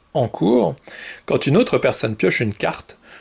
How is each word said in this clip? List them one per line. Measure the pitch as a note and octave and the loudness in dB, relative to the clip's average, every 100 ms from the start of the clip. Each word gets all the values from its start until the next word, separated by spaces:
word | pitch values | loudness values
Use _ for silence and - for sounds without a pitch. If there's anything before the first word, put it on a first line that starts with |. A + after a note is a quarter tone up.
| _ | _
en | D3+ A#2 | -2 -2
cours. | - F#3 B3 F2 C#3 - - - - - | 0 2 4 2 -2 -12 -18 -16 -16 -2
Quand | C#3 - | 0 2
une | D#3+ | 2
autre | B3 C3+ | 2 2
personne | C3+ A#2+ A#2 G#2+ | 0 -2 -4 0
pioche | F#3 - | 0 0
une | A2 | -2
carte, | G2 E3+ - - - - - | -2 -6 -6 -14 -20 -20 -20